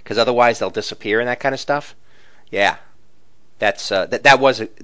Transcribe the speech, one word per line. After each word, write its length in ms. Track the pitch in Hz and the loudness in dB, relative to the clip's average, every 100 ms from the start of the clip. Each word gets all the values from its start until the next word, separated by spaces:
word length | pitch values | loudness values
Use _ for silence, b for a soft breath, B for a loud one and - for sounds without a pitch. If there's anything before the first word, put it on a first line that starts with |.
| - | -4
'cause 120 | 107 | 2
otherwise 420 | 113 120 120 113 | 2 6 4 4
they'll 100 | 98 | -2
disappear 500 | 107 - - 107 110 | -4 -6 -8 0 2
and 80 | 123 | 2
that 140 | 123 | 0
kind 120 | 139 | -2
of 60 | 131 | -2
stuff. 340 | - 147 - - b b b b b | -2 -4 -4 -18 b b b b b
Yeah. 280 | 98 98 - - - - - - - - - | 0 2 0 -12 -18 -18 -18 -18 -18 -18 -2
That's, 320 | 104 - - | -2 0 -2
uh, 140 | 95 85 | 0 0
that, 160 | 123 | 4
that 160 | 139 131 | 6 8
was 220 | 135 113 | 6 2
a, 80 | 110 - | -4 -8